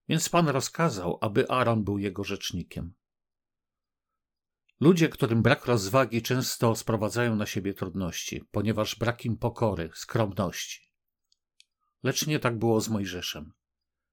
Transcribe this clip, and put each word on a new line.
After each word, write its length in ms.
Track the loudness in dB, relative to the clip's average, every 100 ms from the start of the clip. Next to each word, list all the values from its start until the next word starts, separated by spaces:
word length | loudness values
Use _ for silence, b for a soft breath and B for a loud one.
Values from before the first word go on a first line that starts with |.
| -4
więc 220 | -2 2
Pan 200 | 2 4
rozkazał, 680 | 2 -2 0 0 0 -4 -2
aby 280 | 0 2 2
Aaron 340 | 2 4 2
był 160 | 0 -2
jego 240 | -2 -4
rzecznikiem. 720 | -6 -6 -6 -8 -8 -10 -12 -14 _ _ _ _ _ _ _ _ _ _ _ _ _ _ _ _ _ 4
Ludzie, 280 | 6 6 4
którym 320 | 2 2 4
brak 240 | 4 4 2
rozwagi, 560 | 0 4 2 2 0
często 540 | -2 -2 -2 0 2 2
sprowadzają 600 | -2 0 0 0 0 0
na 100 | -2
siebie 280 | -4 -4
trudności, 680 | -4 -6 -4 -4 -6 -8 -10 -6
ponieważ 440 | -2 0 0 -2 -2
brak 300 | -4 -2 -4
im 120 | -2
pokory, 520 | -4 0 0 0 -6
skromności. 1000 | -10 -4 0 0 -2 -4 -4 -10 -14 _ _ _ _ _ _ _ _ _ _ _ _
Lecz 240 | -4 -2 0
nie 120 | 0
tak 200 | 0 2
było 220 | 4 4
z 80 | 2
Mojżeszem, 640 | -2 -4 -6 -8 -10 -14 -20 _ _ _ _ _